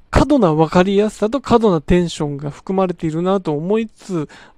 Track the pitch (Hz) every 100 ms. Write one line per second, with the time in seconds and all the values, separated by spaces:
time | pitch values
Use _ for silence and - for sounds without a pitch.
0 | _ - 277 285 180 156 160 180 185 196
1 | 214 - 214 262 - 233 220 165 - 180
2 | 170 - 151 143 147 - - 190 185 175
3 | 160 160 185 196 165 147 170 220 226 _
4 | - 175 143 - -